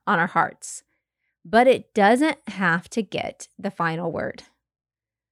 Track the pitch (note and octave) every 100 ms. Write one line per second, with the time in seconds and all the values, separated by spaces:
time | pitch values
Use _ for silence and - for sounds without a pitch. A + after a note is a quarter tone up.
0 | - F#3 E3+ E3+ - - - - - _
1 | _ _ _ _ E3+ G#3+ B3+ A#3+ - -
2 | G3+ B3 D#4 - - G3 F3+ E3+ - A#3
3 | G3+ - - - - - G3 - E3+ E3
4 | E3+ - - - - _ _ _ _ _
5 | _ _ _